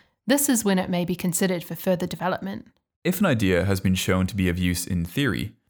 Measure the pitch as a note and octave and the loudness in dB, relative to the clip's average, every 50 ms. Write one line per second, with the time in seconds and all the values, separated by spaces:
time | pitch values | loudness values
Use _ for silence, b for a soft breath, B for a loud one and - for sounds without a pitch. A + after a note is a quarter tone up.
0 | b b b b b - C4+ C#4 C#4 - B3+ A3 - G3+ F#3+ F#3 F#3 - F3+ F3 | b b b b b 0 2 2 4 2 2 2 2 2 2 2 0 0 -2 -2
1 | F3+ F3 F3+ - - F#3 E3 - G3+ F#3 F#3 E3+ E3 - E3 - - F#3+ F#3 E3+ | -2 -2 -4 -2 -2 -2 0 0 0 0 0 -2 -6 -8 -10 -6 -2 0 0 0
2 | F3+ E3 F3+ - E3+ F#3 F3+ - - F#3+ G3+ A3 - _ _ _ _ _ _ _ | 0 -4 -6 -4 -4 -4 -4 -4 -6 -8 -10 -12 -14 _ _ _ _ _ _ _
3 | - E3+ F#3 - G#3 F3+ C3 A2 G2 F#2 F2+ E2+ F2+ G2+ G2 F#2 - F#2+ F#2 F#2 | -2 -2 0 2 2 2 2 4 2 4 4 4 2 2 0 0 2 0 0 0
4 | - - F#2 F#2 F#2 F2+ - G2 F#2 F2+ E2+ F2+ F2+ F2 F2 F2 - - - F2 | 2 2 2 2 2 0 0 0 0 0 2 2 0 0 0 -2 -2 -4 -2 -2
5 | E2 - - C#3 C#3+ B2 E2 A#1 - A2 - _ _ _ | -2 -2 -2 -2 0 0 0 -2 -4 -6 -8 _ _ _